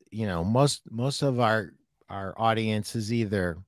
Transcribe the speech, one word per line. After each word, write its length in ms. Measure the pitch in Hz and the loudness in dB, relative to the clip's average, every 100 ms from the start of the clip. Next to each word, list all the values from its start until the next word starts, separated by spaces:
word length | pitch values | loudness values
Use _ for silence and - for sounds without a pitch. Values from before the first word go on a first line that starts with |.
| _ | _
you 160 | 107 107 | -6 -2
know, 180 | 87 | -2
most, 380 | 90 120 143 - - | 2 4 4 2 -8
most 320 | 110 131 135 | -6 -4 -2
of 180 | 139 123 | 0 2
our, 340 | 117 110 92 - _ _ - | 2 2 0 -10 _ _ -14
our 240 | 98 95 - | -10 -8 0
audience 580 | 113 113 110 107 104 117 | 2 2 2 0 -2 -6
is 180 | 107 | -2
either 440 | 117 107 101 90 85 | -2 0 0 0 -4